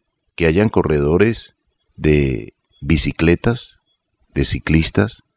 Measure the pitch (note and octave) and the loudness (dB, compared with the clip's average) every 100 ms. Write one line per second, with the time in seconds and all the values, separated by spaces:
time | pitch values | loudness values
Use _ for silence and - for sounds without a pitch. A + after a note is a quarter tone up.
0 | _ _ _ - E2 E2 A2 - D2+ D2+ | _ _ _ -2 0 2 0 0 0 0
1 | C#2+ F2 G#2+ A2 - _ _ _ _ - | 2 2 2 -2 -8 _ _ _ _ -4
2 | D2+ D2+ C2+ A#1 G1+ - _ - C#2 D3 | 0 2 0 -4 -10 -20 _ -10 -2 0
3 | D2 - E3 F3 A#2 A#2 - - _ _ | 0 0 2 2 0 -4 -8 -18 _ _
4 | _ _ _ C#2+ - C#2 - D#2+ D#2 - | _ _ _ -2 -2 -2 0 2 2 0
5 | G#2 - _ | -4 -4 _